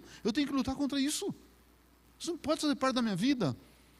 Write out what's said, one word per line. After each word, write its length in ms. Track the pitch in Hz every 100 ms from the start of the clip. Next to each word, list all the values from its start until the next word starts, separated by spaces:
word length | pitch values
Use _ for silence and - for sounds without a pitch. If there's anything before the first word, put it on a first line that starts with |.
| - -
Eu 80 | 214
tenho 140 | 262 285
que 60 |
lutar 220 | 277 262
contra 260 | 269 269 277
isso. 320 | 277 - 403 - - - - - _ _ _ -
Isso 120 | -
não 80 | 339
pode 220 | 277 320
fazer 160 | 294 240
parte 180 | 262
da 80 | 254
minha 140 | 226 180
vida. 400 | 254 247 151 - - - -